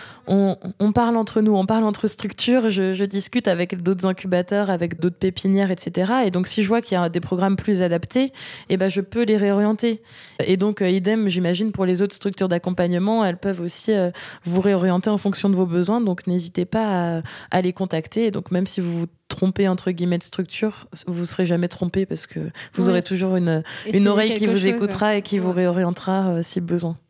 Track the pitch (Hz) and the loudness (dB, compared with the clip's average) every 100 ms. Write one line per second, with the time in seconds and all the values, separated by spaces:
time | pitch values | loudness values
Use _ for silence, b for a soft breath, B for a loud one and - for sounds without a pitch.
0 | B B - 196 196 - 190 - 208 226 | B B 0 2 2 0 -6 -2 2 2
1 | 233 233 214 220 214 202 190 220 220 202 | 2 2 0 2 4 4 2 2 2 0
2 | 214 - 208 - - 254 220 190 190 190 | -4 -4 -8 -4 2 2 2 0 0 0
3 | 202 196 - 247 214 170 180 185 175 190 | -2 -2 -2 -2 0 0 0 -2 0 0
4 | 190 185 190 180 180 202 202 180 170 170 | 0 -2 0 0 0 0 0 0 -2 -2
5 | 180 175 190 185 196 196 190 180 - 180 | -2 0 -4 -2 0 2 2 -2 -4 -2
6 | 190 254 220 180 185 - 202 233 226 185 | 0 2 2 0 -2 0 2 0 0 0
7 | 175 170 - 180 196 190 - 190 180 170 | 0 -2 -2 0 0 0 0 2 2 0
8 | - 247 269 B B B B 190 190 190 | -2 0 0 B B B B 0 2 0
9 | 190 226 233 214 202 202 208 214 233 220 | -2 0 2 2 4 4 2 2 0 -2
10 | B B B B - 190 208 208 190 190 | B B B B 0 2 2 2 2 2
11 | 185 220 208 180 175 175 220 202 185 180 | 2 2 2 0 0 0 -2 0 0 2
12 | 202 - 202 190 190 170 180 180 175 175 | 0 -2 -6 -2 0 0 -2 0 0 2
13 | 202 226 202 175 196 180 175 - - 208 | 2 2 0 0 -4 -4 -6 -6 0 2
14 | 180 B B B 175 180 196 190 185 180 | 0 B B B -2 2 2 4 4 2
15 | 214 208 202 190 202 185 180 175 180 233 | 2 0 0 0 2 2 2 0 2 0
16 | 220 175 - 180 170 - 180 220 214 185 | 0 -2 -2 -2 -2 -4 -2 0 0 0
17 | 170 165 160 B B 180 180 180 185 160 | 0 -2 -6 B B 0 0 -2 -2 -2
18 | 160 214 233 190 - 185 190 - 175 170 | -2 0 0 -2 -2 -2 -2 -2 -2 -2
19 | 170 _ - - 185 185 196 185 - 170 | -6 _ -10 -2 0 2 0 0 -2 -2
20 | 175 175 - - 175 - 214 - - - | 0 -2 -4 -6 -6 -2 -4 -4 -18 -14
21 | - 175 175 - 180 175 175 - 175 190 | -8 -6 -4 -2 0 2 -2 -2 -2 -2
22 | 190 160 - 160 160 B B - 180 180 | -2 -4 -8 -8 -10 B B 0 2 2
23 | 175 190 190 185 170 160 160 B 208 202 | 0 -2 0 0 2 0 -4 B 0 4
24 | 202 202 220 220 208 196 190 - 202 190 | 4 4 2 2 2 2 2 0 -2 0
25 | 208 208 202 196 185 180 180 175 175 180 | 0 0 0 -2 0 2 2 2 0 -2
26 | - 190 190 170 165 185 170 170 165 165 | -2 0 2 0 -2 -4 -2 -2 -4 -8